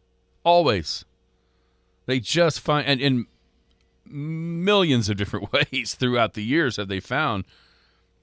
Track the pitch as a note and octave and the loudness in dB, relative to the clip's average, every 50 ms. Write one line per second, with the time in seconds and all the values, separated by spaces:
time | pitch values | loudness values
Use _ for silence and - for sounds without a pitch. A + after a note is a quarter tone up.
0 | _ _ _ _ _ _ _ _ - E3+ F3 F3 D#3+ C3 G#2+ F2 D#2 - - - | _ _ _ _ _ _ _ _ 2 4 4 6 4 4 2 0 -2 -6 -8 -10
1 | - _ _ _ _ _ _ _ _ _ _ _ _ _ _ _ _ _ _ _ | -12 _ _ _ _ _ _ _ _ _ _ _ _ _ _ _ _ _ _ _
2 | _ - C3 C3 A2 - - E3+ F3 D#3 - - - D#3+ D3 D3 A2 C3 C#3 A#2+ | _ -4 -2 -2 -2 0 2 2 2 2 2 0 -2 0 0 0 0 0 0 0
3 | C#3 C#3 C3 A#2+ G#2+ - _ _ _ _ _ _ _ _ _ _ _ _ _ _ | 2 2 0 0 -2 -6 _ _ _ _ _ _ _ _ _ _ _ _ _ _
4 | _ - D3+ C#3+ D3 D#3 D#3+ D#3+ E3 E3+ E3 E3 F3+ G3+ G#3 G3+ F#3 D#3+ C3 A#2+ | _ -16 -12 -10 -8 -8 -6 -6 -6 -6 -6 -2 0 2 4 4 4 4 4 2
5 | G#2 G2+ G#2+ F#2+ G2+ - - F2+ G2 - - A#2 D3 - C3+ C3 A#2 - - - | 2 0 -2 -2 -4 -4 -4 -6 -4 -2 0 0 0 0 -4 -6 -6 -8 -4 -2
6 | B2+ B2 B2 A#2+ A2+ G2+ - A2 G#2 A2+ C#3 E3+ D#3 B2 - - G2+ F#2+ G2 F#2+ | 0 0 2 2 0 0 -2 -4 -4 0 0 0 0 0 -2 -4 -6 -6 -6 -6
7 | - - B2 D3 D#3 C3+ G#2+ F#2+ F#2+ - _ _ _ _ _ _ _ _ _ _ | -6 -4 -4 -2 -2 -2 -2 -4 -6 -8 _ _ _ _ _ _ _ _ _ _
8 | _ _ _ _ | _ _ _ _